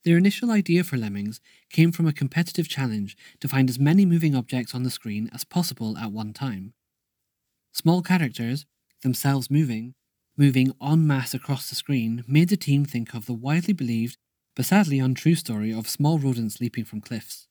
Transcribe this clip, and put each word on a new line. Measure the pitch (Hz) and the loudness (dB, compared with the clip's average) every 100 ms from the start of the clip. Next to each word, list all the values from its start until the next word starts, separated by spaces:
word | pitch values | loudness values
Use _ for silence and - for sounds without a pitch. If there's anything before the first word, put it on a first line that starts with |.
Their | - 170 | 4 6
initial | 190 202 240 | 6 2 0
idea | 214 190 175 | 0 2 2
for | 175 131 | 0 -4
Lemmings | 110 101 104 113 _ _ _ | -4 -6 -6 -8 _ _ _
came | - 165 | 4 4
from | 170 165 | 4 0
a | |
competitive | 147 135 - 170 - 160 | 0 -2 -2 -4 -2 -6
challenge | - 131 107 98 - - _ | -2 -4 -4 -6 -10 -20 _
to | 139 | -4
find | 135 131 | 2 2
as | 123 | 2
many | 143 180 | 4 6
moving | 196 170 160 | 6 4 2
objects | 139 117 127 117 | 0 -2 -4 -4
on | 127 | -4
the | 127 | -6
screen | - 113 104 110 | -6 -8 -6 -6
as | 139 | -10
possible | - - 175 - 113 110 | -6 -4 -4 -4 -6 -6
at | 113 | -8
one | 104 107 | -8 -10
time. | 104 135 101 95 _ _ _ _ _ _ _ _ _ _ | -6 -6 -6 -10 _ _ _ _ _ _ _ _ _ _
Small | - 160 180 | -2 2 2
characters, | 170 180 151 - 117 139 - _ _ _ | 2 0 0 -4 -6 -6 -8 _ _ _
themselves | 131 123 139 139 131 | -4 -2 0 -2 0
moving, | 143 151 113 117 - _ _ _ - | 0 2 -2 -8 -16 _ _ _ 2
moving | 143 131 131 - | 4 4 2 0
en | 139 160 156 | 0 4 4
masse | 139 123 | 2 -2
across | 127 - 135 - | -8 -6 -6 -6
the | - | -12
screen | - 139 113 117 117 | -4 -2 -2 -4 2
made | 143 170 | 4 4
the | 208 | 2
team | - 143 | 2 0
think | 143 120 117 | 2 -2 -6
of | 120 110 | -10 -8
the | |
widely | 120 123 156 175 | -8 -2 -2 0
believed, | 190 123 117 113 - _ _ _ - | -2 0 -2 -2 -6 _ _ _ -6
but | |
sadly | 127 190 190 139 | 2 4 4 2
untrue | 131 127 - 165 | 0 2 2 2
story | - 110 107 | 0 -4 -4
of | 113 110 | -4 -8
small | - 147 165 | -2 0 2
rodents | 135 120 110 - | 0 -2 -4 -4
leaping | 123 - | -6 -6
from | 107 107 | -8 -10
cliffs. | - 113 - - _ | -10 -12 -12 -18 _